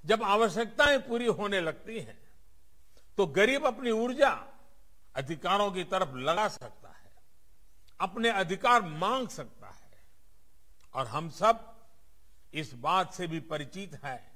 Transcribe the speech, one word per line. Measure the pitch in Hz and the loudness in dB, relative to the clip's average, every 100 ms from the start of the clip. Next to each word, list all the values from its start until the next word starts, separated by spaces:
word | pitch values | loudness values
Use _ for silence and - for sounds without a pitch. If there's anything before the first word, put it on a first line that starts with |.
जब | 151 220 | 2 2
आवश्यकताएं | 208 208 226 170 226 - 294 277 | 4 6 6 4 -2 6 6 6
पूरी | - 233 240 | 2 0 2
होने | 190 202 196 | 2 2 2
लगती | 165 - - 226 | 0 -4 -10 -10
हैं, | 117 - - - - - - - - - - - | -10 -14 -16 -16 -16 -16 -18 -16 -16 -16 -6 2
तो | 180 | 4
गरीब | 139 220 277 285 | 6 6 6 2
अपनी | 247 247 | 2 0
ऊर्जा | 220 240 254 269 131 - - - - - - - 135 | 2 2 4 4 4 -6 -14 -16 -16 -16 -16 -8 -6
अधिकारों | 135 165 180 196 202 | -4 -2 2 4 4
की | 185 | 2
तरफ | 170 190 170 131 | 0 2 2 0
लगा | 135 175 208 | 2 4 2
सकता | - 117 - - | 0 -12 -14 -16
है, | - - - - - - - - - - - | -16 -16 -16 -16 -16 -16 -16 -16 -16 -16 -4
अपने | 185 208 226 | -2 2 2
अधिकार | 202 175 190 240 240 | 4 0 4 8 8
मांग | 185 151 190 262 233 | 6 0 2 2 -2
सकता | - 127 - 98 | -6 -10 -12 -16
है। | - - - - - - - - - - - - | -16 -16 -16 -16 -16 -16 -16 -16 -16 -16 -16 -8
और | 131 120 | -4 -2
हम | 135 165 | -4 -6
सब | - 208 226 - - - - - - - - - | 2 4 4 0 -16 -16 -16 -16 -16 -16 -16 -10
इस | 151 151 | -8 -8
बात | 123 139 185 180 | -4 2 2 2
से | - 175 | -4 -4
भी | 160 | -4
परिचित | 127 151 139 185 196 147 | -4 -6 -6 -10 -10 -10
हैं | 143 127 - | -8 -8 -12